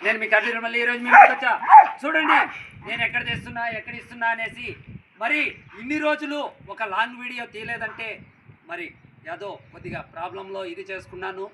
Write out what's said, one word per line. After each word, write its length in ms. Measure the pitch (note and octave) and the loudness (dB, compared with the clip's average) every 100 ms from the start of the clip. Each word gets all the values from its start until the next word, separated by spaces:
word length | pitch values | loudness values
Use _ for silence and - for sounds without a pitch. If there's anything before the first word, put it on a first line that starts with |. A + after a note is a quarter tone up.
నేను 140 | G3 A3 | -2 -2
మీ 40 | A3 | 2
కర్రీ 180 | G#3+ A#3 A#3 | 2 2 -4
మళ్ళీ 140 | A3+ A#3 | -4 -2
ఈ 40 | A#3+ | -2
రోజు 120 | A#3+ | -2
మీ 60 | B3 | 6
ముందుకు 220 | F#4 - | 10 10
వచ్చా. 180 | C4 B3+ A3 A#3 G#4 - - | 8 0 -2 10 10 10 2
చూడండి, 380 | C#4+ D#4 D4+ C#4 - - - - F#3+ | -2 0 4 2 2 -4 -16 -16 -10
నేను 160 | A#3 A3+ | -4 -2
ఎక్కడ 160 | A#3+ A#3+ | -4 -4
తెస్తున్నా, 340 | A#3+ A#3+ A#3+ A#3 A3 | -6 -6 -6 -6 -6
ఎక్కడ 160 | A3 A#3 | -12 -16
ఇస్తున్నా 260 | A#3 A#3+ A#3 | -16 -4 -2
అనేసి. 320 | A3+ A3 A#3 A#3 - - - _ _ | -2 -6 -10 -12 -14 -16 -20 _ _
మరి 180 | A3+ D4+ C#4+ - - F#3+ | -4 -2 -2 -6 -20 -16
ఇన్ని 180 | A#3+ D4+ D4+ | -8 -2 -2
రోజులు 320 | D4 D4 D4 C4+ - - | -2 -4 -6 -8 -10 -18
ఒక 100 | G3+ G#3+ | -10 -6
లాంగ్ 260 | F#3+ A#3 B3 | -2 -4 -4
వీడియో 220 | B3 B3 A#3 | -12 -12 -12
తీయలేదంటే 560 | G#3+ A3+ A#3 A3+ G#3+ A3+ G3 - _ - - D#4 | -12 -10 -8 -10 -10 -12 -14 -18 _ -20 -20 -16
మరి 160 | - F3 - - - - | -14 -14 -16 -20 -20 -14
ఏదో 160 | F3 G3+ A3 - | -12 -12 -14 -18
కొద్దిగా 280 | A#3 F3 E3 - | -18 -12 -12 -12
ప్రాబ్లంలో 480 | E3 F3 F#3 F#3+ G3 F#3 | -10 -10 -10 -12 -10 -10
ఇది 120 | E3+ F#3+ | -12 -12
చేసుకున్నాను. 540 | F#3+ F3+ F3+ F#3+ F#3 G3+ | -12 -12 -12 -10 -10 -12